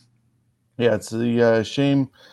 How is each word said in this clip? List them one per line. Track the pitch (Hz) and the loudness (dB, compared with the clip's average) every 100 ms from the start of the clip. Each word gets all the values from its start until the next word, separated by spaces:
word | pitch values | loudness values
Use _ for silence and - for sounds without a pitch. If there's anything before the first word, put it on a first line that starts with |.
| _ _ _ _ _ _ _ - | _ _ _ _ _ _ _ -2
Yeah, | 120 | 0
it's | 107 - | 0 -4
a, | 113 120 117 | -6 -2 2
uh, | 117 113 | 2 2
shame, | 107 - 139 139 135 _ - | 0 -2 0 0 -2 _ -20